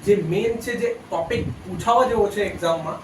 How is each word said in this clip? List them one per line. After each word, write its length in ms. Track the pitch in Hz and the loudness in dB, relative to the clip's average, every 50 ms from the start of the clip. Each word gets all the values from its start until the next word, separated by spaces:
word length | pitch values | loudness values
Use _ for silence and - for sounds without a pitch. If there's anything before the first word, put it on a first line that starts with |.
| - | 6
જે 100 | 202 208 | 4 4
મેઇન 420 | 185 156 156 180 202 226 226 233 233 | 4 4 0 -2 0 0 0 -2 -2
છે, 200 | - 247 233 - | -4 -6 -4 -2
જે 180 | 240 233 226 - - - | -2 -4 -4 -6 -8 -6
ટોપિક 360 | 190 170 165 - - - 151 | -4 -4 -2 -2 -2 -2 -2
પૂછાવા 640 | - - - - 185 180 - - 233 240 254 254 247 | -4 -8 -8 -10 -10 -8 -2 2 4 4 4 4 4
જેવો 200 | 233 220 202 196 | 4 2 2 2
છે 140 | - 208 | 2 -2
એક્ઝામમાં 560 | 202 185 - - 175 170 165 160 160 160 - - | -2 -2 -2 -2 0 0 0 0 -2 -8 -8 -10